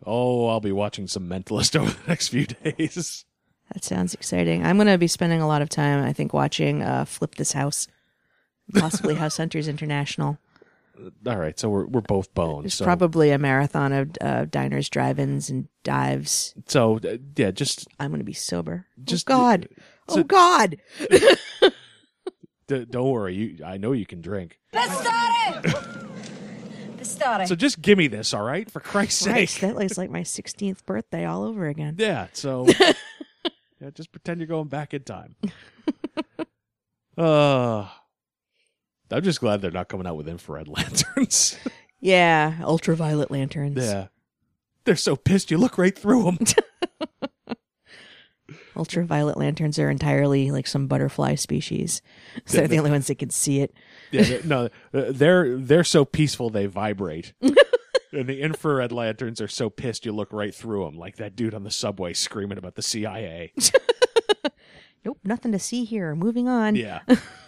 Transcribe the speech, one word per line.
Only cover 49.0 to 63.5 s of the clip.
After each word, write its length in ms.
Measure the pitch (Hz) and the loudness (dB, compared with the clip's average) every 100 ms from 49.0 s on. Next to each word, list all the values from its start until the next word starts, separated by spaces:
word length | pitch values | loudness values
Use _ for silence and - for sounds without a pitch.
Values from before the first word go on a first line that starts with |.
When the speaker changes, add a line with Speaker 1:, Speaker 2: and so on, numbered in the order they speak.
| 170 151 147 - | 0 0 0 0
Speaker 2:
lanterns 420 | 147 156 156 151 | -2 0 -2 0
are 100 | 143 | 0
entirely, 600 | 143 151 139 143 139 135 | 0 2 2 4 2 2
like, 160 | 139 - | -2 -2
some 200 | 139 135 | -2 0
butterfly 480 | 135 139 - 143 147 | 0 0 0 0 0
species. 640 | - 147 - - 165 - - - - - - | -2 -4 -4 -4 -4 -6 -10 -20 -18 -18 0
So 120 | - | 2
Speaker 1:
Yeah, 20 | |
Speaker 2:
they're 80 | 151 | 4
the 40 | |
Speaker 1:
they 60 | 156 | 4
Speaker 2:
only 120 | 147 | 4
ones 160 | 143 135 | 2 0
that 100 | 139 | -4
can 120 | 139 | -4
see 320 | - 151 139 | -2 0 0
it. 120 | 139 - _ - - | 0 -6 _ -20 -4
Speaker 1:
Yeah, 120 | - | 4
they, 180 | 214 247 | 4 4
no, 220 | 165 135 120 | 0 0 0
uh, 40 | - - 135 117 | -6 -6 -2 -2
they're, 480 | 131 147 180 143 127 | 4 6 6 4 0
they're 260 | 127 160 165 | 4 6 6
so 180 | 165 139 | 6 4
peaceful 440 | - 147 - 120 | 4 0 0 -2
they 160 | 107 101 | -2 -2
vibrate. 680 | 98 107 98 92 78 - - | -2 -4 -2 -4 -6 -12 0
Speaker 2:
<laughs> 120 | 269 294 - 494 - - - | 4 6 6 4 -2 -4 -4
Speaker 1:
And 160 | 147 127 | -6 -4
the 100 | 135 | -4
infrared 540 | 151 156 156 139 120 | -4 -2 0 0 0
lanterns 480 | 120 113 110 120 117 | -2 -4 -4 -6 -6
are 60 | 107 | -8
so 200 | - 113 | -4 -4
pissed 360 | - 131 107 117 | -4 -8 -6 -6
you 80 | |
look 180 | 104 101 | -6 -6
right 240 | 104 104 - | -6 -6 -8
through 320 | 117 101 82 | -6 -4 -4
'em, 100 | 80 | -8
like 200 | 92 - | -16 -14
that 180 | 104 98 | -14 -6
dude 180 | 113 | -4
on 120 | 107 101 | -4 -8
the 60 | |
subway 420 | - 104 98 87 | -6 -6 -4 -6
screaming 440 | 87 - 107 101 98 | -4 -6 -6 -8 -8
about 180 | 92 - | -12 -10
the 60 | |
C 240 | - 113 107 | -6 -4 -6
I 140 | 98 | -8
A. 340 | 95 85 82 | -10 -12 -12